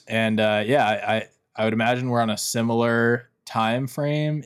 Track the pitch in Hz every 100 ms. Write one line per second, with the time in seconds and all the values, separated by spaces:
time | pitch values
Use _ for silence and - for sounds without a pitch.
0 | - 113 110 110 107 107 107 139 107 104
1 | 104 110 - _ _ - 110 110 117 123
2 | 127 120 113 104 - 120 117 117 117 117
3 | 117 120 - _ - 117 110 123 135 -
4 | 147 151 151 151